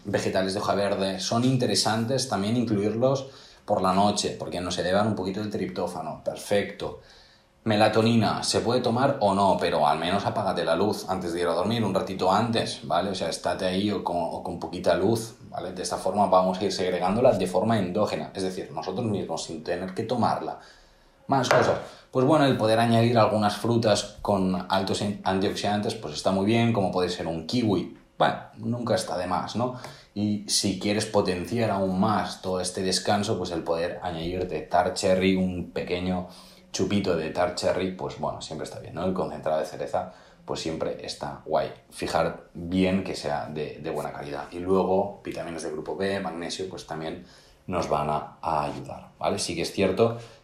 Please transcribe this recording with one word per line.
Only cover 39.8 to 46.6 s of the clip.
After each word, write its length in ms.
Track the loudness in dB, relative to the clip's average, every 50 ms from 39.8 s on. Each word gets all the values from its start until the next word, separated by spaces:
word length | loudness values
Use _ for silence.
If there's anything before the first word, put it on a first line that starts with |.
| -6 -4 -4 -4 -4 -6 -10 -18 -20 -20 -20 -12 -8
pues 160 | -8 -6 -4
siempre 380 | -4 -4 -4 -4 -4 -4 -4 -6
está 380 | -8 -10 -10 -8 -8 -10 -10 -10 -4
guay. 260 | -2 0 0 0 -2 -6 -14 -20 _
Fijar 640 | -10 -8 -4 -2 0 0 0 -2 -4 -8 -14 -16
bien 520 | -12 -10 -6 0 2 2 4 4 2 0 0
que 120 | -4 -6
sea 300 | -6 -4 -4 -2 -4 -4
de, 320 | -6 -6 -6 -6 -6 -8 -8
de 80 | -8 -6
buena 220 | -4 -4 -6 -6
calidad. 360 | -8 -10 -10 -8 -8 -8 -8 -10
Y 60 | -10 -6
luego, 640 | 0 2 4 4 4 4 2 2 2 0 -4 -10 -10
vitaminas 380 | -8 -8 -8 -8 -8 -8 -8
de 80 | -8 -8
grupo 260 | -8 -8 -8 -6 -4
B, 240 | -4 -2 -2 -2 -2
magnesio, 480 | -4 -6 -6 -8 -8 -8 -8 -8